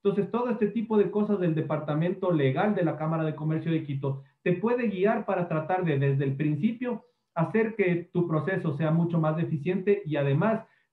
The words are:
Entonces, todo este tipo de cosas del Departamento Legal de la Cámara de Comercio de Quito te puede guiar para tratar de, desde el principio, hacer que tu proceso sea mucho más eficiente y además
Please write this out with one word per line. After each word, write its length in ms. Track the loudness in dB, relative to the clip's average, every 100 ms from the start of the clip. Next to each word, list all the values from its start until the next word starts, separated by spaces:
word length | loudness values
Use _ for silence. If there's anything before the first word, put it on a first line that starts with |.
Entonces, 280 | 0 0 -2
todo 200 | -2 -2
este 160 | 0 0
tipo 320 | 0 0 2
de 120 | 2
cosas 300 | 2 0 0
del 140 | 0
Departamento 760 | 0 -2 -4 -2 0 0 0 0
Legal 440 | 4 2 2 0
de 100 | 2
la 120 | -2 -2
Cámara 280 | -2 -2
de 100 | -2
Comercio 380 | -2 -2 -2 0
de 120 | -2
Quito 380 | -2 -4 -4 -6 -10 _
te 100 | -2
puede 360 | 0 0 0 0
guiar 360 | 0 0 0
para 240 | -2 -2 0
tratar 360 | -2 0 0
de, 140 | 0 0
desde 260 | 0 0
el 120 | -2 0
principio, 720 | -2 0 -2 -2 -6 -6 _ _ _
hacer 400 | -2 0 2 0 2
que 340 | 0 0 -2
tu 160 | -2 0
proceso 480 | 0 0 -2 -2 -2
sea 140 | 2
mucho 280 | 2 2 2
más 200 | 0 0
eficiente 600 | -2 -2 -2 0 2 0
y 120 | 0 0
además 500 | 2 2 2 0 -6 _ _